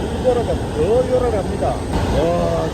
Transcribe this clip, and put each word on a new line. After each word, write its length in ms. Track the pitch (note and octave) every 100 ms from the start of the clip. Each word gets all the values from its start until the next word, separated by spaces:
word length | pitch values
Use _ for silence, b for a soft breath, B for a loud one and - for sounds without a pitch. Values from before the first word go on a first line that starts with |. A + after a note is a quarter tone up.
| - -
물보라가 320 | B3+ A#3+ G3
더 520 | D#3 B2+ D3+ E3+ A#3+ B3+
요란합니다. 560 | B3+ A#3+ G#3 F3+ G3 E3+
와, 1000 | B2 - - - - E3 F3 E3+ E3 D#3+